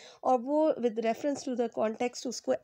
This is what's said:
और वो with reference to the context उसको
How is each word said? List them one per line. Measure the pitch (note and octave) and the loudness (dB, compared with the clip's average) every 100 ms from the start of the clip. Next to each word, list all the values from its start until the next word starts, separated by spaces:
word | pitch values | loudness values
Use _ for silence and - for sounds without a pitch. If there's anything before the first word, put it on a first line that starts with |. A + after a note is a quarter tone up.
| - - | -20 -4
और | - B3+ | 2 2
वो | B3+ D4+ D#4 | 2 2 4
with | - A#3 G#3+ | 2 0 0
reference | A3+ A3+ D4 C#4 - | -2 0 -2 -2 -4
to | A#3+ | -2
the | A#3 B3+ | -2 0
context | A3 A3 B3 A#3+ B3+ | -2 0 -4 -4 -8
उसको | - - B3+ | -6 -2 0